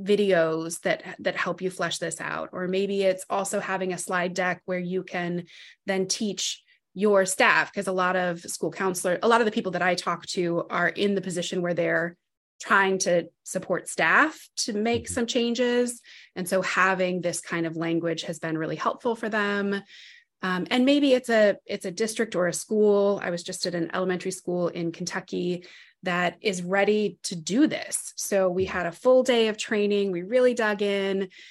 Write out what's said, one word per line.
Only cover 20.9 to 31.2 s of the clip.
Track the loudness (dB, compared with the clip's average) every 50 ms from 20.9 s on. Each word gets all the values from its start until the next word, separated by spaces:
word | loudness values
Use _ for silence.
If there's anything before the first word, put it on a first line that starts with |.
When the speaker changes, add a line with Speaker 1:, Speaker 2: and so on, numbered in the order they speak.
| 4 6 6 4
Speaker 1:
it's | 4 4 2 2
a, | 4 6 6 6 4 2 _
it's | -8 -8 -6 -6
a | -6
district | -4 -2 -4 -2 0 -2 -2 -2 0
or | 0 0
a | 0 -2
school. | -4 -4 0 2 4 6 6 6 6 4 4 2 0
I | -2 -4
was | -4 -4
just | -6 -8 -8 -6 -4
at | -2 -2
an | -2 -2 -2 -2
elementary | -2 0 0 -2 -2 -2 -6
school | -6 -6 -6 -4 -2 0 -2 -2
in | -2 -2 -4 -4
Kentucky | -4 -6 -8 -6 -6 -8 -8 -6 -6 -4 -2 -2 -4 -4 -8 -16 -20 -20 -20 _ _ _
that | -4 -2 0 0 0 0 -2 -2
is | -4 -2 -2 -2
ready | -4 -2 0 2 4 4 4 2 2 -2 -4 _ -10
to | -8 -8
do | -6 -4 -2 2 4 4
this. | 4 2 -2 -6 -6 -8 -8 -8 -8 -10
So | -8 -4 0 2 2 2 2
we | 2 0 -2
had | -2 -2 -4 -4
a | -4
full | -4 0 4 6 6 6
day | 6 4 4 4 4 2
of | 0 -2
training. | -4 -2 0 2 2 2 2 2 0 0
We | -2 -4
really | -4 0 2 4 4 4 4
dug | 2 0 0 0 0
in, | 0 0 0 0 0 0 0 -2